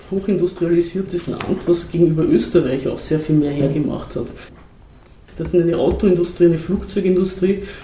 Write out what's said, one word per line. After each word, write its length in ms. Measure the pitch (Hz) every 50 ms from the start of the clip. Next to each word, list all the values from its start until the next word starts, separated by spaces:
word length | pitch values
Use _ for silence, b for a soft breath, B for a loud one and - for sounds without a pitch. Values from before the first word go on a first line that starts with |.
| - -
hochindustrialisiertes 1160 | 190 190 190 - 196 165 170 180 - - 175 165 175 170 170 - - 190 190 185 175 175 - -
Land, 380 | 123 - - - - - -
was 240 | - 175 170 - -
gegenüber 340 | - 170 170 160 160 156 156
Österreich 640 | - - - - - - 175 143 127 131 135 - 120
auch 120 | 120 120
sehr 200 | - - 156 156
viel 160 | - - 156
mehr 160 | 151 147 143
hergemacht 640 | 143 143 139 - - 156 151 - - - - - -
hat. 120 | - 117 - - - - - - - - - - - - - - - - - - - - - - -
Wir 80 | 160
hatten 160 | 160 - 180
eine 160 | 165 165 165 160
Autoindustrie, 680 | 131 156 185 - - 202 180 170 175 175 - - 180 170
eine 100 | 165 160
Flugzeugindustrie 1040 | - - 185 208 - - - 208 180 185 185 180 190 185 - - 180 190 196 190 B B B B